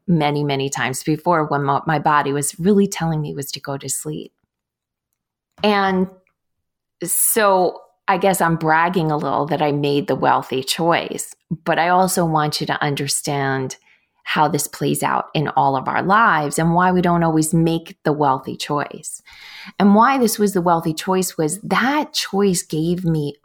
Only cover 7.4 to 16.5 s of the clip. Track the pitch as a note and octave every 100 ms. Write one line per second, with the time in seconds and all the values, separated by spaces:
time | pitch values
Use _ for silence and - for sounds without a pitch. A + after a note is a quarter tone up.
7.4 | G#3 F#3+ F3+ - - _ - F#3+ F#3+ F3+
8.4 | E3 D#3+ D#3 D#3 E3+ F#3 D#3 D3+ C#3 C#3
9.4 | C#3+ D3 D3+ C#3+ C#3+ C#3+ C#3 C3 C#3+ C3
10.4 | - C3 B2+ - E3 D#3 D#2 - - -
11.4 | - D#3+ - D#3 E3+ F3+ F#3 F#3+ E3+ D#3
12.4 | D3+ - - C#3+ D3+ C#3+ C#3+ - - C#3+
13.4 | C#3 C3+ C3 - _ _ _ _ - E3+
14.4 | D3+ D#3 - - C#3+ D3 C#3+ C3 - D#3
15.4 | C#3+ - C#3 C3+ C3+ A2+ F3 G#3 A3+ E3
16.4 | D3